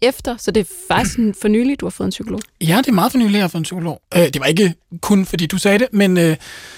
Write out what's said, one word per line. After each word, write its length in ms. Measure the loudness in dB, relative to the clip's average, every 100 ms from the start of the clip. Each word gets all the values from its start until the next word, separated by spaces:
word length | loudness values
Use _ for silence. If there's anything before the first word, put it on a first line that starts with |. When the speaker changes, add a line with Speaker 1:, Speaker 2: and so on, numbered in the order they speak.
Speaker 1:
efter, 360 | -2 -2 -8 -6
så 140 | -2
det 100 | -2
er 120 | -2 -8 -4
faktisk 240 | -2 0 0
sådan 200 | -2 0
for 60 | 0
nylig, 320 | 2 0 -2
du 60 | -6
har 40 |
fået 160 | -6 -6
en 40 |
psykolog? 300 | -6 -8 -10 -10 _
Speaker 2:
Ja, 160 | 0 2
det 100 | 2
er 40 |
meget 200 | 2 2
for 80 | 2
nylig, 140 | 2
jeg 100 | 2
har 40 | 0
fået 120 | -4
en 40 |
psykolog. 380 | -6 -6 -8 -8 _ 2
Øh, 40 |
det 160 | 2 2
var 60 | 0
ikke 280 | 2 2 0 _ -12
kun, 240 | 0 0 2
fordi 200 | -2 -2
du 120 | 0
sagde 220 | 2 2
det, 80 | 2
men... 240 | 2 4 4
Øh, 200 | 2 0 -6 -20 -20